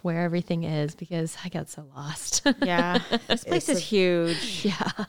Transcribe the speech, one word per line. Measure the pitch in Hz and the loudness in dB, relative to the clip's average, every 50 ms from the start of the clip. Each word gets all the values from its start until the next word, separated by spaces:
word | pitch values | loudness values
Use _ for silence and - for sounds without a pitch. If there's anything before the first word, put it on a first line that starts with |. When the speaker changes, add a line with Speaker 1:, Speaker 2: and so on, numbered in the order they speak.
| - | -4
Speaker 1:
where | 180 165 165 | -2 0 0
everything | 175 170 165 175 175 - 180 165 165 | 0 0 0 0 -2 -2 -2 -2 -2
is | 165 156 151 147 147 156 | -2 0 0 0 -2 -4
because | - 175 160 175 165 165 160 - - - | -8 -10 -6 -4 -4 -4 -4 -6 -8 -10
I | 185 | -8
get | - 160 151 - | -8 -8 -8 -8
so | - - 151 139 135 | -12 -16 -18 -16 -14
lost. | 135 143 147 160 - - - - - - 294 262 | -12 -10 -10 -10 -8 -6 -2 -2 0 2 2 2
<laughs> | - | 2
Speaker 2:
Yeah. | - - 175 175 175 175 180 247 - - - 233 - - | 2 2 4 4 4 4 4 2 2 0 -2 -2 0 0
This | 254 240 - | -2 -2 0
place | - - 349 - - | 0 0 0 2 2
Speaker 3:
It's | |
Speaker 2:
is | 285 180 | 0 0
Speaker 3:
a | |
Speaker 2:
huge. | 160 - 214 202 185 180 175 170 170 165 170 156 - 240 196 175 - | 0 2 4 4 6 6 4 4 2 2 0 -2 -2 -4 -4 -2 -2
Speaker 1:
Yeah. | 214 185 - - - - - 208 | 0 0 0 -2 -4 -4 -4 -8